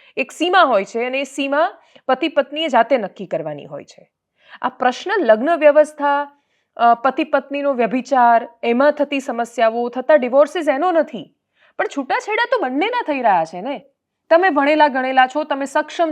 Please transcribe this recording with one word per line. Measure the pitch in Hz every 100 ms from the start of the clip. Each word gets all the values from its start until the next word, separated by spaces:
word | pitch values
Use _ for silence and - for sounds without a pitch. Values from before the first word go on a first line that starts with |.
| _ -
એક | 262
સીમા | - 330 381
હોય | 302 208 196
છે | 233 247
અને | 262
એ |
સીમા | 277 - 277 285 359 - _ _ -
પતિ | 262 320
પત્નીએ | 294 277 294 320
જાતે | 240 233 262
નક્કી | 190 - 185
કરવાની | 165 151 143 -
હોય | 143
છે. | - - _ _ _ _ _ -
આ | 254
પ્રશ્ન | - 247 247 - 415
લગ્ન | 240 214 277 339
વ્યવસ્થા, | 302 285 302 - 285 285 285 _ _ _ _ -
અ, | 233
પતિ | 233 262 262
પત્નીનો | 311 285 269 285 285
વ્યભિચાર, | 254 226 254 247 254 240 233 240 -
એમાં | 233 240 285
થતી | 294 285 277
સમસ્યાઓ, | 269 233 233 - 226 233 240
થતા | 247 254 302
ડિવોર્સિસ | 240 269 294 359 302
એનો | 269 359
નથી. | 330 285 202 135 _ _ _ _ -
પણ | 403 277
છૂટાછેડા | 269 440 453 427 466
તો | 494
બંનેના | 269 262 403 494 392
થઈ | 277
રહ્યા | 233 180 160
છે | 180
ને. | 226 247 _ _ _ _ -
તમે | 330 370
ભણેલા | 285 277 302 294
ગણેલા | 254 254 262 254
છો, | 294
તમે | 311 277 277
સક્ષમ | 311 302 - 330